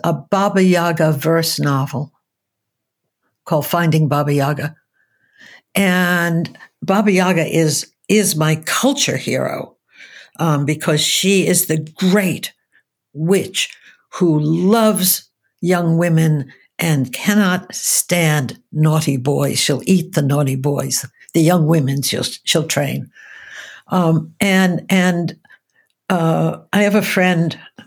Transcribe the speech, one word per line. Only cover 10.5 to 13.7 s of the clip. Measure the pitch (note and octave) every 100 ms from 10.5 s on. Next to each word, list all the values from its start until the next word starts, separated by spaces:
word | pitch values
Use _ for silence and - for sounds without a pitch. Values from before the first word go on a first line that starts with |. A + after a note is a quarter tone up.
| C#3+ C#3
because | D3+ - D3+
she | - - F#3+ G3 E3+
is | F3 -
the | D#3+ D#3 -
great | F#3 G3+ F#3 - - - _ _ _ _ _
witch | C#3+ E3 G3 - - -